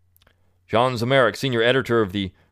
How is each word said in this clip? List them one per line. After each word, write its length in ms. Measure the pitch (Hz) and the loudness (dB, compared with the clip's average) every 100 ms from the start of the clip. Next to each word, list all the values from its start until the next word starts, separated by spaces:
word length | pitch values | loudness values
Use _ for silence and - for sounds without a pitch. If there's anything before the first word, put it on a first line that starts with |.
| _ _ _ _ _ _ _ | _ _ _ _ _ _ _
John 280 | 110 127 | 0 0
Zamerek, 420 | 123 117 135 117 95 | -2 0 2 2 0
senior 260 | 135 120 | -4 0
editor 380 | 117 131 117 117 | 2 0 0 0
of 120 | 104 | 0
the 200 | 98 95 - _ | -4 -8 -10 _